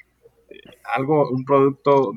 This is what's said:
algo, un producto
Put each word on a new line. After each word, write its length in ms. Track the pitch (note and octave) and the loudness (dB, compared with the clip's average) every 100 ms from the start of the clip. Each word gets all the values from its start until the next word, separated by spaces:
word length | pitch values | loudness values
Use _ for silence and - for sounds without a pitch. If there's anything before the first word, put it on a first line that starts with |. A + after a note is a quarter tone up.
| _ _ _ _ _ G1+ - _ - A#2 | _ _ _ _ _ -20 -20 _ -8 -6
algo, 320 | C3+ D3+ C#3 | -2 -2 0
un 140 | C3 C3 | -4 0
producto 680 | C#3 C#3 C#3 C#3+ C#3 A#2 | 2 2 0 0 2 0